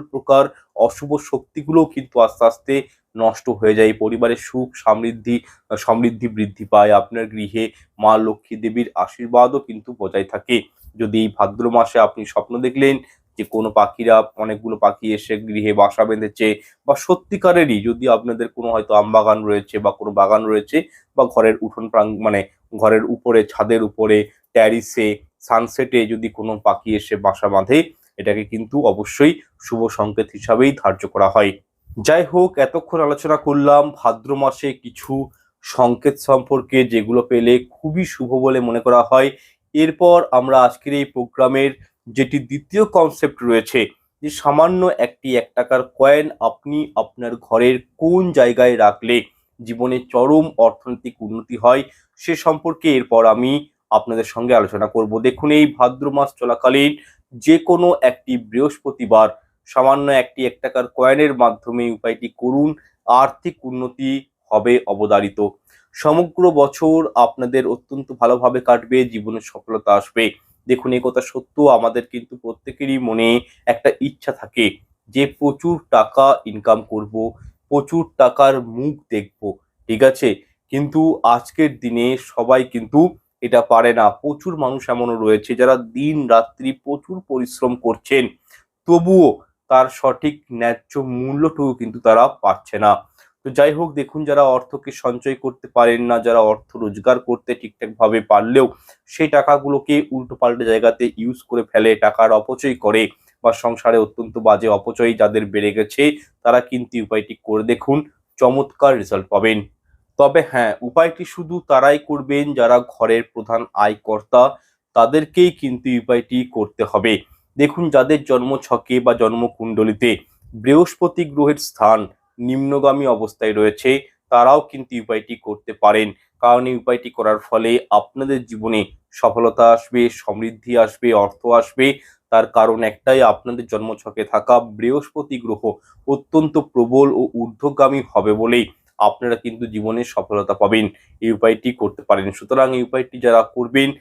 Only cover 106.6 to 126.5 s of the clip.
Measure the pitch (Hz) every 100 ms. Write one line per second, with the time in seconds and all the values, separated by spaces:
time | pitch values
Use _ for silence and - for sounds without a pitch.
106.6 | 123 123 120 120 104 110 104 110 - 107
107.6 | 110 117 - 143 147 _ _ - 127 135
108.6 | 139 - 139 127 92 98 95 101 110 107
109.6 | 101 _ _ _ _ - 139 160 147 131
110.6 | 113 - 123 165 165 165 175 - 160 175
111.6 | - 135 135 147 - 147 135 143 147 127
112.6 | 117 123 120 - 113 117 117 - 107 117
113.6 | 117 - 104 107 - 107 - 127 151 -
114.6 | _ _ _ 120 117 151 151 180 180 -
115.6 | 139 123 127 120 110 120 120 123 123 113
116.6 | 104 - 101 104 110 101 - _ _ -
117.6 | 143 160 170 143 123 151 139 127 123 135
118.6 | - 117 - 127 120 117 110 117 120 -
119.6 | 113 110 110 104 135 101 _ _ _ 113
120.6 | 117 151 175 - 175 175 156 143 147 147
121.6 | - - 107 110 98 _ _ - 123 131
122.6 | 139 143 139 139 135 110 107 - 110 107
123.6 | 107 107 131 135 - _ - 120 123 147
124.6 | 151 139 127 123 110 110 110 117 - 104
125.6 | - 104 104 107 104 95 _ - 123